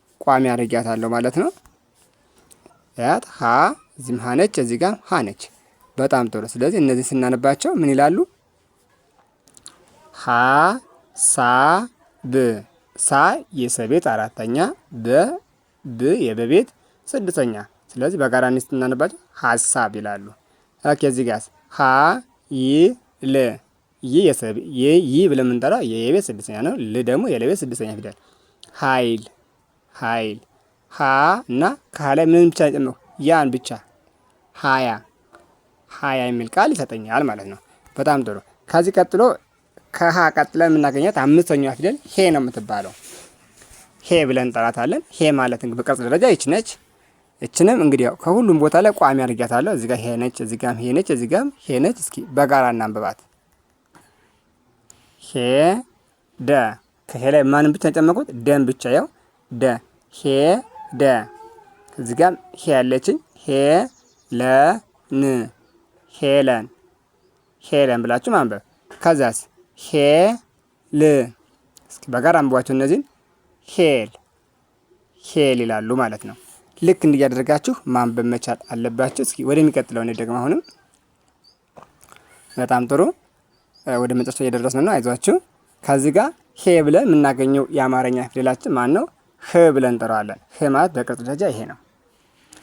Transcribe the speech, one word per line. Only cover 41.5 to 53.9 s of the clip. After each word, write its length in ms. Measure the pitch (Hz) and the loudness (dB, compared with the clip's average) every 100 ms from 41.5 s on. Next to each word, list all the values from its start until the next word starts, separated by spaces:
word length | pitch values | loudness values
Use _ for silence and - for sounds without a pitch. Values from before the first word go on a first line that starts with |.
| 147 135 | 0 -2
ፊደል 240 | 131 165 294 - | -4 -4 -4 -6
ሄ 180 | - 190 | 0 2
ነው 120 | 151 | 2
የምትባለው። 540 | 127 117 107 104 95 - - - - _ _ _ - - - _ - | -2 -6 -8 -8 -8 -14 -20 -20 -20 _ _ _ -20 -20 -20 _ 0
ሄ 180 | 175 | 2
ብለን 200 | 143 131 | 2 0
እንጠራታለን። 580 | 123 117 117 120 123 254 - | -2 -2 -2 -2 -4 -4 -6
ሄ 200 | - 156 | -2 0
ማለት 280 | 143 127 117 | 2 0 -4
እንግዲህ 180 | 123 117 | -8 -6
በቅርጽ 240 | 123 127 | -4 -4
ደረጃ 260 | 120 156 247 | -2 2 2
ይች 200 | 175 - | 2 0
ነች። 300 | 185 226 - _ _ _ _ _ - | -2 -4 -12 _ _ _ _ _ -16
ይችንም 400 | 123 - 180 247 | -8 2 4 4
እንግዲህ 220 | 156 135 | 2 2
ያው 120 | 123 - | 0 -2
ከሁሉም 440 | - 196 233 160 | -2 2 4 4
ቦታ 180 | 151 165 | 4 4
ላይ 140 | 202 | 4
ቋሚ 260 | - 151 135 | 4 2 2
አድርጊያታለሁ። 540 | 127 117 117 123 170 | -2 -4 -2 -2 0
እዚህ 140 | 160 113 | -2 -4
ጋር 120 | 120 | -6
ሄ 180 | 117 117 | -4 -4
ነች፣ 240 | 123 - | -6 -6
እዚህ 180 | 113 113 | -10 -6
ጋርም 180 | 123 113 | -6 -6
ሄ 140 | 123 | -2
ነች፣ 200 | 135 190 | -2 0
እዚህ 180 | 135 120 | -2 0
ጋርም 220 | 185 285 - | -2 -2 -8
ሄ 200 | - 127 | -4 0
ነች። 200 | 160 247 | 0 -2
እስኪ 260 | - - - | -8 -12 -4
በጋራ 380 | 135 139 139 123 | 0 2 4 2
እናንብባት። 500 | 117 110 107 104 - _ _ _ _ _ _ _ | 0 -4 -4 -6 -8 _ _ _ _ _ _ _